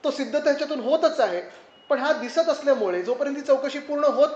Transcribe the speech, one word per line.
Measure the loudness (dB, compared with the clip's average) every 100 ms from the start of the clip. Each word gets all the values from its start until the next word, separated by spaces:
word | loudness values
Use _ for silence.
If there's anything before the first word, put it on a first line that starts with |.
तो | -2
सिद्ध | -4 -2 0
त्याच्यातून | 2 0 -2 -4
होतच | 0 2 2 2
आहे, | 0 -2 -8 -18 -20 -20 _
पण | -2
हा | 0
दिसत | -2 -2 0 0
असल्यामुळे | 0 2 2 2 -2
जोपर्यंत | -2 -2 -2 -4
ती |
चौकशी | 0 2 2 -6
पूर्ण | -6 0
होत | 2 4 2